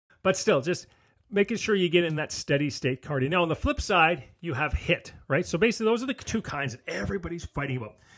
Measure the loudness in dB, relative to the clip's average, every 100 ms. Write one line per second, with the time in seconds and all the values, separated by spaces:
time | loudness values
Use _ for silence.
0 | _ _ 0 2 2 2 2 -4 -6 _
1 | _ _ _ 0 0 0 0 2 4 4
2 | 2 0 -4 -8 -2 0 0 -2 -4 -4
3 | -4 -2 2 2 2 0 0 -2 2 4
4 | 6 4 -6 _ -6 -2 -2 -2 0 -2
5 | -2 -20 -2 -2 0 2 2 2 0 0
6 | -2 -6 -4 -4 -4 -4 -6 -6 -8 -6
7 | -4 -4 -6 -8 -8 -6 -4 -4 -8 -14
8 | _